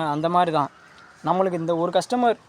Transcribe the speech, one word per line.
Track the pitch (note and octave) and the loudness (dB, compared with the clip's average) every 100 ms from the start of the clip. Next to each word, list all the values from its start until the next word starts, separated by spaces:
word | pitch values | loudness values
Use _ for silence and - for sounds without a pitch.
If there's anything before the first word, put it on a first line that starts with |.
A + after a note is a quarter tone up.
அந்த | D#3 D3 E3 | -4 -2 0
மாதிரி | F3 F3 | 2 2
தான். | D#3 C#3 - - - - - | 0 -4 -8 -20 -20 -20 -8
நம்மளுக்கு | D3+ F3+ F#3+ | -2 0 0
இந்த | F3 E3 E3 | -2 -2 -2
ஒரு | F3+ | 0
கஸ்டமர், | F3 - B3 A#3+ G3+ | 0 0 0 0 0